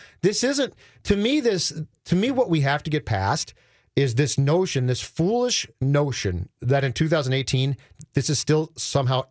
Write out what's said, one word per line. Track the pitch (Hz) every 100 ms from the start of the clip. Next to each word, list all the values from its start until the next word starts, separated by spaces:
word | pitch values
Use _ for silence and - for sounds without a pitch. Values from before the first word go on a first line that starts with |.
| - _
this | 185 208
isn't, | 247 285 247 - - _
to | - 202
me, | 226 294
this, | 233 185 - 170 151 _ -
to | 180
me, | 240
what | 262 202
we | 160
have | 139 147
to | 160
get | 147
past | - 101 95 151 - - _ _ _ -
is | 135
this | 117 143 -
notion, | 139 170 190 135 127
this | 123
foolish | - - 170 240 247 - - _
notion | 131 143 143 - 98 87 92 _
that | 120 139
in | 135
two | - 160
thousand | 160 127
eighteen, | 135 127 131 135 131 _ - -
this | 143 127
is | 139
still | - 156 160 -
somehow | - 143 127 131 -